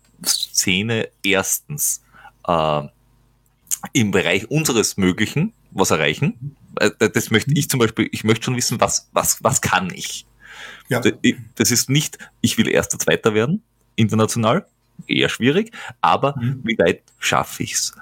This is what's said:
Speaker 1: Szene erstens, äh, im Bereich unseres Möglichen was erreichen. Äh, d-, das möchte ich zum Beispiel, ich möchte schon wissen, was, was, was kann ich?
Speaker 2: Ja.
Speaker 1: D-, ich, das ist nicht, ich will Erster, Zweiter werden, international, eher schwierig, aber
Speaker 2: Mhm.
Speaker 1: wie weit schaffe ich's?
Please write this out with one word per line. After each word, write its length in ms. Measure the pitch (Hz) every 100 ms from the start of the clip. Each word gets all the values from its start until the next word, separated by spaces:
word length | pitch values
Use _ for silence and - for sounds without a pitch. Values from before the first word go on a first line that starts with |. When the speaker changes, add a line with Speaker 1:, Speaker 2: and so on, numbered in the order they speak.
| _ _
Speaker 1:
Szene 840 | - - - - - 92 110 113 - _
erstens, 800 | 98 95 95 - - 147 - - _ - - _ -
äh, 360 | 85 78 76 71 _ _ _ _ _ _ _ _ - -
im 180 | 139 104
Bereich 400 | 92 80 98 -
unseres 460 | 151 151 117 90 -
Möglichen 560 | 92 92 107 143 214 - _
was 200 | - 92
erreichen. 680 | 85 76 76 156 - 143 - - -
Äh, 120 | 104 -
d-, 80 | 110
das 220 | 117 -
möchte 220 | 110 135
ich 160 | 156 143
zum 100 | 131
Beispiel, 280 | 113 - 107
ich 120 | -
möchte 200 | 110 113
schon 120 | - 123
wissen, 220 | - 113
was, 280 | 98 - -
was, 300 | - - -
was 200 | 113 -
kann 280 | - 92 92
ich? 320 | 85 - - - _ - - - - -
Speaker 2:
Ja. 120 | 120
Speaker 1:
D-, 140 | 110 -
ich, 140 | 120 120 113
das 160 | - 113
ist 180 | 120 -
nicht, 300 | 143 - - - _
ich 160 | - -
will 100 | -
Erster, 300 | - - -
Zweiter 340 | - 82 117
werden, 300 | 107 120 208 - _ _ -
international, 680 | 110 110 107 120 110 160 - _ _ - -
eher 240 | - -
schwierig, 420 | - 117 170 220 - - -
aber 340 | 82 95 135 139
Speaker 2:
Mhm. 240 | 120 131
Speaker 1:
wie 140 | 113 110
weit 240 | 85 - _ _
schaffe 440 | - 67 - -
ich's? 320 | - - - -